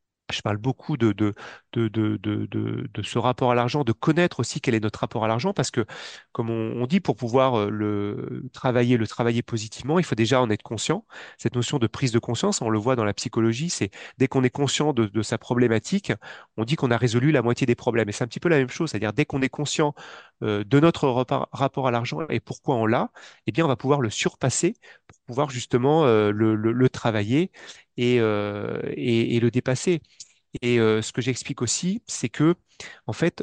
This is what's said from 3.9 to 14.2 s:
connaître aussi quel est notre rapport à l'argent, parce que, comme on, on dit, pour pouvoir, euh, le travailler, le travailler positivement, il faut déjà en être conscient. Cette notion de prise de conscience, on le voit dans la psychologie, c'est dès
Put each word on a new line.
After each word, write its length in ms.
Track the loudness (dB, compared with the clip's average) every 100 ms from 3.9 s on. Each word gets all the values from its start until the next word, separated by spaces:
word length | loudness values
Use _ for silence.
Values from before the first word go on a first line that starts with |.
connaître 480 | 0 0 2 2 0
aussi 200 | -4 -4
quel 140 | 0
est 60 | 0
notre 200 | 0 -2
rapport 240 | -4 -2
à 40 | 0
l'argent, 240 | 0 0
parce 180 | -2 -2
que, 140 | -2 -4 -8 -16 -18 -10
comme 180 | -6 -4
on, 320 | -2 -4 -4
on 40 | 0
dit, 140 | 0
pour 160 | 0 -2
pouvoir, 420 | 2 4 4 4
euh, 120 | 0
le 760 | 0 -2 -2 -4 -6 -8 -8 -10
travailler, 440 | -4 0 2 4 2
le 100 | 0
travailler 360 | -2 0 0
positivement, 560 | -2 -6 -8 -8 -2 0
il 60 |
faut 100 | 0
déjà 260 | 0 2 4
en 100 | 2
être 120 | 0
conscient. 420 | -4 -6 -2 -2 -4 -18 -20 -8
Cette 160 | -4 -2
notion 220 | -2 0
de 80 | -2
prise 260 | 0 0
de 60 | 0
conscience, 440 | 0 0 0 0
on 80 | 0
le 80 | 0
voit 180 | 2 2
dans 80 |
la 100 | 0
psychologie, 560 | -2 -4 0 0 0 -4
c'est 200 | -4 -6 -6 -16
dès 100 | -2